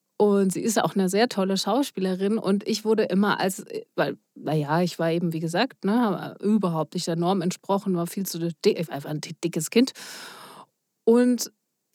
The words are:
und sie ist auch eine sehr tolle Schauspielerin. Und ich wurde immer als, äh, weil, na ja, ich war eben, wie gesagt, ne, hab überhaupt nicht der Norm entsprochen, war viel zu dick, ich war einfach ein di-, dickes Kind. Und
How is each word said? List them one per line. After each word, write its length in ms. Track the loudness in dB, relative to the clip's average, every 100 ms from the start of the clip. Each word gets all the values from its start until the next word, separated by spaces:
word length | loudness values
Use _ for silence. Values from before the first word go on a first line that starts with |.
| _ 2
und 340 | 4 4 2
sie 80 | 0
ist 180 | 0 0
auch 160 | 0
eine 140 | 0 0
sehr 220 | 2 0
tolle 260 | 0 0 0
Schauspielerin. 800 | 0 0 0 -2 -2 0 0 0
Und 320 | 0 0 0
ich 160 | -2
wurde 200 | 0 2
immer 360 | 2 2 2 2
als, 200 | 0 -4
äh, 260 | -10 -12 -8 -2
weil, 220 | -2 -4 _
na 200 | -10 -2
ja, 280 | -2 0 0
ich 160 | 0 0
war 120 | -2
eben, 220 | 0 -2
wie 80 | -2
gesagt, 460 | -2 -2 -2 -2 -2
ne, 80 |
hab 480 | 2 0 -2 -6 -6
überhaupt 500 | 0 2 2 -2 -4
nicht 140 | -4 -4
der 100 | -2
Norm 240 | 0 0
entsprochen, 560 | -2 -4 -2 -2 0 -2
war 100 | -2
viel 200 | -4 -6
zu 120 | -4
dick, 400 | -6 0 0 0
ich 100 | -4
war 80 | -8
einfach 120 | -6
ein 120 | -8
di-, 140 | -8 -6
dickes 280 | -4 -4 0
Kind. 220 | 2 2 0 -16 -16 -16 -18 -20 -20 -20 _ _ _
Und 460 | 4 6 6 2 -4 -12 _ _ _